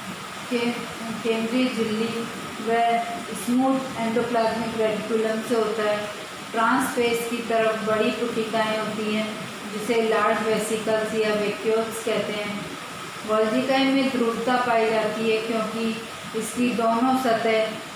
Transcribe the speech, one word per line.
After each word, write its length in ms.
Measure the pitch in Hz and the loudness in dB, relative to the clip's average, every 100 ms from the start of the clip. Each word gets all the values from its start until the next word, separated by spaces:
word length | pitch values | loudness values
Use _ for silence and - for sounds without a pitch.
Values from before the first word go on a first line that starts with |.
| 190 - - - - | -10 -10 -10 -10 -4
के-, 200 | 240 240 - - - 226 202 | 0 0 -2 -6 -8 -8 -4
केंद्रीय 460 | 226 226 226 254 254 | -2 0 0 2 0
झिल्ली 580 | 226 220 214 226 233 226 - - - | 0 -2 0 -2 -2 -6 -8 -10 -6
व 400 | 220 233 233 233 - - - 196 - | 0 2 4 2 0 -6 -6 -6 0
स्मूथ 540 | 247 269 262 - 226 | 2 4 2 0 -4
एंडोप्लाज्मिक 760 | 226 233 233 233 226 226 233 220 | 0 0 2 2 2 0 -4 0
रेटिकुलम 640 | 214 202 - 220 220 220 | 0 0 -2 0 0 -2
से 140 | - 233 | 0 0
होता 280 | 214 220 | 0 0
है। 220 | 208 208 208 - - - - | 0 0 -4 -8 -12 -12 -6
ट्रांस 360 | 226 226 262 262 | 0 2 4 2
फेस 440 | 247 233 233 - | 0 2 0 -2
की 60 | 233 | -4
तरफ 460 | 220 226 220 208 208 | 0 2 2 2 0
बड़ी 240 | 214 240 | 2 2
पुटिकाएँ 680 | - 233 226 214 226 220 220 | 2 -2 -2 -2 0 0 0
होती 380 | 202 208 214 214 | -2 -2 -2 0
हैं, 220 | 214 - - - 208 | -2 -4 -8 -10 -8
जिसे 280 | 202 - 226 | -6 0 2
लार्ज 460 | 220 214 214 220 220 | 4 4 4 2 2
वेसिकल्स 680 | 202 214 220 220 220 214 | 0 0 -2 0 0 0
या 200 | 220 214 | 0 2
वैक्यूल्स 680 | 202 202 - 220 220 226 - 233 | 2 0 -2 0 2 0 -4 -2
कहते 280 | 208 208 | -2 -2
हैं। 320 | 208 208 202 170 - - - - - 214 | -4 -4 -6 -8 -10 -12 -12 -12 -10 0
वल्जिकाएँ 580 | 214 220 254 262 269 269 | 2 4 2 2 4 4
में 240 | 269 247 | 4 4
ध्रुवता 460 | 240 226 226 254 247 | 2 0 0 2 2
पाई 340 | 240 226 220 | 4 4 4
जाती 400 | 220 214 226 226 | 2 0 0 0
है, 80 | 220 | 0
क्योंकि 600 | - 220 208 226 226 - - - - 220 | 0 -2 -2 -2 -2 -2 -8 -12 -6 -6
इसकी 340 | 220 - 240 | -4 0 0
दोनों 540 | 196 226 226 262 254 | 2 2 4 4 4
सतह 440 | 247 226 226 220 220 - - | 4 2 4 2 2 -4 -10